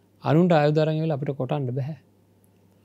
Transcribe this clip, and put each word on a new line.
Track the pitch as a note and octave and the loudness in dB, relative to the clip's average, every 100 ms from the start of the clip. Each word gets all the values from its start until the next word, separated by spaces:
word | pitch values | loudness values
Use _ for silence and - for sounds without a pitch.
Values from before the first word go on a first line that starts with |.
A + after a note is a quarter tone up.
| _ _ | _ _
අනුන්ට | C3 D#3 F3+ | 0 2 4
ආයුධ | D#3 D3 D3+ | 4 4 2
අරන් | D#3 D#3 | 0 0
ඇවිල්ලා | D#3+ C#3 | -2 -4
අපිට | C#3+ C#3 | -6 -6
කොටන්න | C3 D3+ B2 | -4 -4 -4
බෑ. | C3 C3 D#3 _ _ _ _ _ _ _ _ | -6 -8 -12 _ _ _ _ _ _ _ _